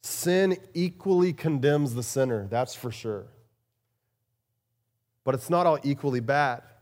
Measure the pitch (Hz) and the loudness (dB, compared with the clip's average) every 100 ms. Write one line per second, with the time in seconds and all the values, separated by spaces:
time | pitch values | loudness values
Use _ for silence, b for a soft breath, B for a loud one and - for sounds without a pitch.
0 | - - 170 185 190 180 - 170 180 175 | -10 -4 0 2 2 0 -4 -2 -2 -2
1 | 196 180 180 156 160 143 139 147 147 120 | 2 4 4 2 -2 2 2 2 0 -2
2 | 117 135 131 113 98 117 127 - 123 107 | -4 0 0 0 -2 -4 -4 -6 -10 -8
3 | 113 104 95 _ _ _ _ _ _ _ | -8 -8 -10 _ _ _ _ _ _ _
4 | _ _ _ _ _ _ _ _ _ _ | _ _ _ _ _ _ _ _ _ _
5 | _ _ - 131 - 175 170 151 143 143 | _ _ -4 -4 0 2 4 2 0 -2
6 | 143 123 117 139 139 120 - _ | -2 -2 0 0 0 -2 -12 _